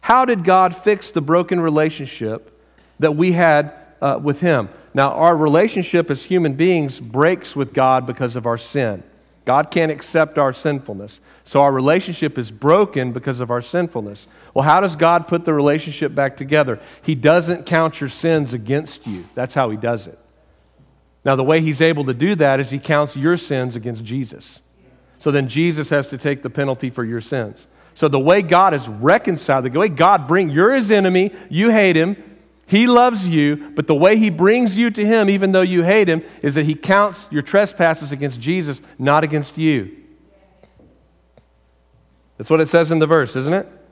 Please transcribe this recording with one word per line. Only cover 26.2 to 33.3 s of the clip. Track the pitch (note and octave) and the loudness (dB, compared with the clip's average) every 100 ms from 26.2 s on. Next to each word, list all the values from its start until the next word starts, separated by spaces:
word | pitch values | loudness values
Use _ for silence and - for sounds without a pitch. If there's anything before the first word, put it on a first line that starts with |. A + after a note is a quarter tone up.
| C#3 C#3+ | -6 -6
the | C3+ | -8
penalty | A#2 C#3 B2+ C3 | -6 -4 -4 -6
for | B2 | -8
your | A#2 A#2 | -6 -8
sins. | A2 C#3 G#2+ G2 _ _ _ | -6 -6 -6 -12 _ _ _
So | _ D#3 | _ 0
the | C#3 | 2
way | C#3 G3 | 4 4
God | F3 F3 F#3+ | 4 4 4
is | D3 A2+ | 2 -6
reconciled, | G#2+ B2+ G3 - E3 - C3+ | -2 2 2 2 -4 0 0
the | B2+ C3 | 0 0
way | G#3 | -2
God | D3+ E3+ G3 C3+ | 2 4 4 2
bring-, | F3 F3 | 0 0
you're | C#3+ G3+ | 2 2
his | C4+ G#3 | 2 2
enemy, | G#3+ F#3+ F#3 G3 - - | 2 2 2 0 -4 -8
you | D#3 A3 | 0 2
hate | A3 G3 D#3+ | 4 4 2
him, | E3+ G3+ - - _ _ | 0 -4 -12 -20 _ _
he | _ G3+ B3 | _ 2 4
loves | A#3+ B3 A3+ | 6 4 2
you, | F#3 | -2